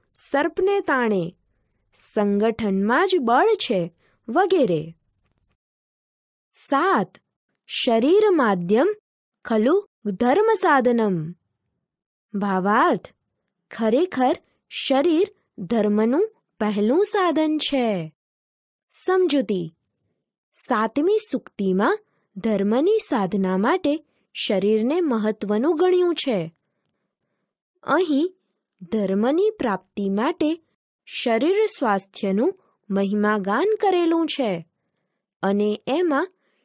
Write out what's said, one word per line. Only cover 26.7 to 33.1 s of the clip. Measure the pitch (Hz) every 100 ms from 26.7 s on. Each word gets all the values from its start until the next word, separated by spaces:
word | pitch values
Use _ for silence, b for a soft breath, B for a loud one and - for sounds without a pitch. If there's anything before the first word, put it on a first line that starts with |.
| _ _ _ _ _ _ _ _ _ _ _
અહીં | - 294 359 277 359 - _ _ _ -
ધર્મની | 175 220 196 190 233 320 427
પ્રાપ્તિ | 427 269 190 _ - 196
માટે | 196 262 349 302 330 _ _ _ _ -
શરીર | - 247 226 294 392 427
સ્વાસ્થ્યનું | - 240 196 - - 196 190 294 - _ _ -
મહિમાગાન | 196 196